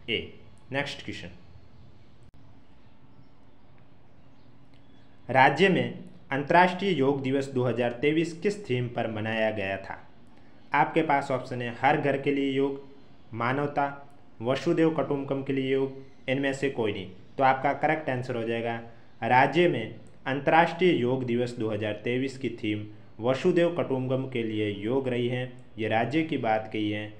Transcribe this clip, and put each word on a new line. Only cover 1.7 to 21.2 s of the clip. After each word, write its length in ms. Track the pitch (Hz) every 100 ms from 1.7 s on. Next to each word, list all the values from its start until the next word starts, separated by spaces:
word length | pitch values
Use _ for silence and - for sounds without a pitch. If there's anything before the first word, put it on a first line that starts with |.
| - - - - - - - - - - - - - - - - - - - - - - - - - - - - - - - - - - - -
राज्य 400 | 127 135 143 190
में 300 | 151 120 - - - -
अंतर्राष्ट्रीय 600 | 139 143 170 185 185 196
योग 300 | 156 131 143
दिवस 240 | 127 135 135
दो 160 | 127
हज़ार 280 | 123 117 120
तेईस 400 | - 147 160 160 -
किस 240 | 208 202
theme 240 | - 123 120
पर 220 | 120 113
मनाया 400 | 107 110 113 110
गया 240 | 104 95 98
था? 200 | - - - - - - - - -
आपके 280 | 147 156 165
पास 280 | 156 139 135
option 320 | 127 - 123
है 120 | 120 117
हर 160 | 135 151
घर 240 | 143 139
के 120 | 143
लिए 200 | 139 139
योग, 360 | 135 135 139 - - - - -
मानवता, 520 | 113 120 139 143 147 143 - - - - -
वसुदेव 480 | 113 139 170 160 160
कुटुंबकम 520 | 160 131 139 131 135
के 100 | 135
लिए 200 | 135 131
योग, 300 | 135 135 135 - - -
इनमें 240 | 135 139
से 180 | 127 139
कोई 220 | 127 107
नहीं। 180 | 98 92 - - -
तो 60 |
आपका 280 | 131 - 143
correct 340 | 135 147 151 143
answer 260 | 127 127 120
हो 60 |
जाएगा, 360 | 113 117 117 117 - - - -
राज्य 460 | 117 127 139 165 175
में 260 | 127 110 - - - 131
अंतर्राष्ट्रीय 640 | 139 147 160 170 - 185
योग 320 | 143 120 131